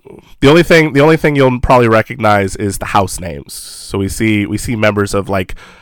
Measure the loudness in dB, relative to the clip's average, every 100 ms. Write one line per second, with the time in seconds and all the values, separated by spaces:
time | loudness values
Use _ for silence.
0 | -16 -20 _ 0 4 4 4 4 4 2
1 | 4 2 0 2 2 2 2 4 4 2
2 | 0 -2 0 2 0 -2 -6 -4 -2 -2
3 | -2 -6 -10 -12 -14 -18 -18 -18 -8 -6
4 | -6 -2 -2 0 -2 -6 -6 -2 -2 0
5 | -2 -4 -4 -6 -6 -10 -16 -20